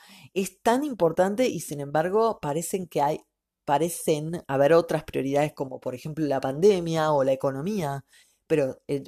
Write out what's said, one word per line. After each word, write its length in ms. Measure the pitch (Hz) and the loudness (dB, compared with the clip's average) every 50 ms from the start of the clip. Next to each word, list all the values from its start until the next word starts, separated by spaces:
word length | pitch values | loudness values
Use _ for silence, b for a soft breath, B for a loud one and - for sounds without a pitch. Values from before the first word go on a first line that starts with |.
| B B B B 135 B B | B B B B -18 B B
Es 260 | 180 196 - - _ - | -6 -6 -6 -6 _ 0
tan 200 | 226 233 262 302 | 0 2 2 0
importante 680 | 294 247 - 170 165 160 - 185 196 208 214 262 240 | -4 -2 0 0 2 4 2 0 2 2 0 0 0
y, 100 | - 165 | -2 -4
sin 220 | - - 151 143 | -8 -8 -10 -8
embargo, 580 | 139 143 143 156 160 185 190 220 226 226 202 - | -6 -2 -2 0 0 0 0 2 2 0 -2 -4
parecen 460 | - 147 143 165 170 - - 185 180 | -4 -4 -4 -4 -4 -4 -6 -6 -6
que 160 | - - - 143 | -4 -2 0 0
hay, 160 | 147 160 - - _ _ _ _ _ _ _ _ | 0 0 -4 -8 _ _ _ _ _ _ _ _
parecen 800 | - 143 143 160 175 - - - - 156 147 156 160 170 175 - | 0 0 0 0 0 -4 -4 0 0 0 0 -2 -6 -8 -8 -6
haber 260 | - 139 135 139 147 165 | -2 2 4 6 6 6
otras 300 | 165 170 - 160 151 - | 6 4 4 -2 -4 -4
prioridades 500 | - - 139 131 135 139 143 151 151 - | -4 -6 -4 -2 0 0 0 0 0 -2
como, 260 | - 139 131 131 127 | -6 -10 -8 -10 -10
por 140 | - 127 127 | -10 -10 -10
ejemplo, 320 | 123 - 156 147 156 156 | -8 -10 -10 -6 -4 -2
la 160 | 139 135 131 | -2 -2 -2
pandemia 680 | 135 135 135 151 185 214 196 180 170 165 165 160 156 156 | -2 -4 0 4 4 4 4 4 2 -2 0 0 2 2
o 120 | 151 143 135 | 2 2 4
la 100 | 135 135 | 2 2
economía. 720 | 131 - 139 135 135 151 196 220 196 160 139 139 139 - b b b b b b b b | 0 0 -4 -4 -4 -6 -6 -4 -4 -4 -4 -6 -8 -10 b b b b b b b b
Pero, 340 | - 160 151 139 131 123 - _ | -2 0 0 0 0 -4 -8 _
eh, 160 | - 143 139 - | -6 -6 -6 -6